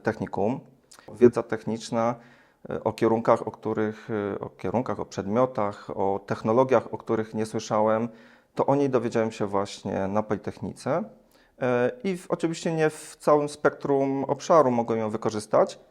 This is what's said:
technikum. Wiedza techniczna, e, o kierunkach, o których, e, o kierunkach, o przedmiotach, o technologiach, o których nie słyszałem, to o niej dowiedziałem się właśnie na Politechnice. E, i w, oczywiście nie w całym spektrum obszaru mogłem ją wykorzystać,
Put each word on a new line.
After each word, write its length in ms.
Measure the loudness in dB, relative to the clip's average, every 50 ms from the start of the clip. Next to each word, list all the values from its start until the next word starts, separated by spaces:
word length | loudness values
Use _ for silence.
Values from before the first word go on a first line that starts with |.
| -2
technikum. 560 | -4 -2 -2 -6 -6 -4 -2 -2 -2 -2 -4 -8 -16 _ _ _ _ -20 -20 _ -20 2 6
Wiedza 240 | 6 6 6 4 -2
techniczna, 720 | -4 -6 -6 -4 -6 -6 -6 -6 -4 -2 0 0 0 -2 -4 -10 -20 -20 _ _ _ _ _ _ -10
e, 140 | -10 -4 -4
o 100 | -4 0
kierunkach, 540 | 2 2 4 4 4 4 4 4 4 2 -6
o 40 |
których, 580 | -10 -8 -6 -6 -2 -2 -2 -4 -4 -8 -10 -8 -6 -4 -4 -4 -6
e, 40 | -6
o 100 | -8 -12
kierunkach, 500 | -12 -8 -6 -2 -2 -2 -2 -2 -4 -6
o 60 | -6
przedmiotach, 840 | -8 -8 -8 -6 -2 2 2 2 2 0 -2 -4 -4 -4 -8 -12 -10 -4 -2
o 220 | 0 0 0 -2 -4
technologiach, 680 | -6 -8 -4 0 2 4 4 4 4 4 2 2 0 -8
o 40 | -10
których 360 | -4 -2 -2 -2 -2 -4 -4
nie 120 | -6 -6
słyszałem, 640 | -4 -4 -8 -4 -2 0 2 2 2 2 0 -2 -4 -8 -14 -20 -20 -20 _ _ _ _
to 100 | -2 2
o 100 | 2 4
niej 140 | 2 2 2
dowiedziałem 420 | 2 0 0 0 0 0 0 0
się 160 | -2 -4 -6 -2
właśnie 600 | 0 -2 -2 -2 -6 -10 -8 -6 -4 -2 -2 0
na 160 | -2 -2 -2
Politechnice. 800 | -2 -4 -4 -4 -10 -10 -8 -10 -10 -10 -8 -4 -4 -2 -2 -4 -6 -12 -20 _ _ _ _ _ _ _ -4
E, 300 | -2 0 0 2 0 0 -2 -4 -4
i 140 | -4 -4 -4
w, 140 | -4 -6
oczywiście 420 | -4 -2 -2 -4 -4 -2 -4 -2 0
nie 160 | 2 2 0
w 260 | 0 -4 -12 -18 -20 -4
całym 300 | 2 4 4 4 4 -2
spektrum 720 | -6 0 0 0 0 0 -2 0 2 2 2 0 0 -2 -2
obszaru 480 | -2 -2 -4 2 4 6 6 6 6
mogłem 280 | 4 2 0 0 0 -2
ją 100 | -2 -2
wykorzystać, 720 | -4 -2 -2 -2 -2 -2 -4 2 4 4 4 4 0 -10 -20 _